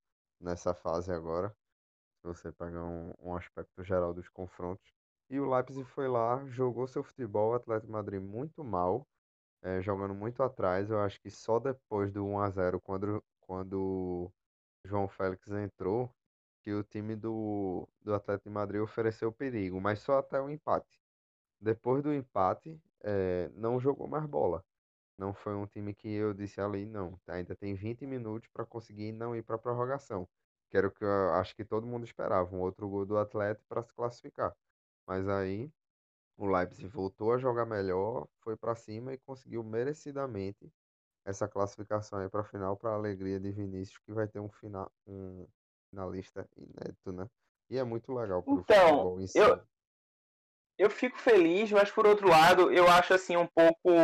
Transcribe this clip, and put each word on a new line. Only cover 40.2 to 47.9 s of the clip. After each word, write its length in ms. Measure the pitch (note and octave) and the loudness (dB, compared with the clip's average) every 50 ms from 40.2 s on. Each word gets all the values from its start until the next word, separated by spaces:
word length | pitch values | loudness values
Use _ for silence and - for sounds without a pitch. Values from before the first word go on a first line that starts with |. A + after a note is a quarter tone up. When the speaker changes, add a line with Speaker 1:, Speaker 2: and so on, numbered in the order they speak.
| C#3 C3 A2+ G2 F#2+ G2 G2+ _ - D#3+ _ _ _ _ _ _ _ _ _ _ - | -8 -6 -6 -6 -6 -6 -8 _ -18 -20 _ _ _ _ _ _ _ _ _ _ -10
Speaker 1:
essa 220 | G2 G2 - G#2+ | -10 -6 -6 -6
classificação 720 | G2+ - G2+ G2+ G2+ - - G#2 - G#2+ G#2+ G#2+ - G#2 G2 | -4 -2 -2 -2 -2 -4 -10 -8 -4 -4 -4 -4 -6 -6 -6
aí 100 | F#2+ F#2 | -6 -4
pra 140 | - G2+ G2 | -4 -4 -6
final, 340 | - - G2+ F#2+ F#2+ G2+ | -4 -6 -6 -4 -4 -4
pra 140 | G2+ - A2+ | -4 -4 -4
alegria 480 | G#2+ G#2 G#2+ G#2+ G2 F#2 F#2+ F#2+ G2 G2 | -4 -2 -4 -4 -6 -4 -4 -4 -4 -4
de 120 | F#2+ G2+ | -6 -6
Vinícius, 460 | G2+ G#2 G2+ F#2+ F#2+ F#2+ F#2+ G2 - - _ | -6 -6 -8 -8 -8 -8 -10 -10 -14 -20 _
que 80 | - G#2+ | -10 -6
vai 140 | A2 A2 | -4 -4
ter 120 | G#2 - G#2 | -4 -6 -10
um 100 | G#2 G#2+ | -12 -12
fina-, 400 | - - - G#2+ G2+ F#2+ F#2+ - _ _ _ | -12 -16 -16 -12 -10 -10 -10 -10 _ _ _
um 400 | G#2 G2 G2 F#2+ F#2 F#2 F2+ F2 - _ _ _ _ _ _ _ - | -16 -14 -12 -12 -12 -14 -16 -18 -20 _ _ _ _ _ _ _ -18
finalista 580 | - G2 F#2+ F#2 F#2 F#2+ F#2+ - - G2 - - - | -12 -10 -10 -8 -8 -10 -10 -12 -12 -14 -14 -14 -16
inédito, 560 | - - - - - - - - _ - G2 | -20 -20 -18 -14 -12 -12 -12 -12 _ -12 -12
né? 160 | F#2 F2+ F#2+ - _ _ _ _ _ _ _ - | -10 -10 -10 -12 _ _ _ _ _ _ _ -8
E 80 | A2+ | -6
é 60 | C3 C3 | -6 -4
muito 300 | A#2+ | -4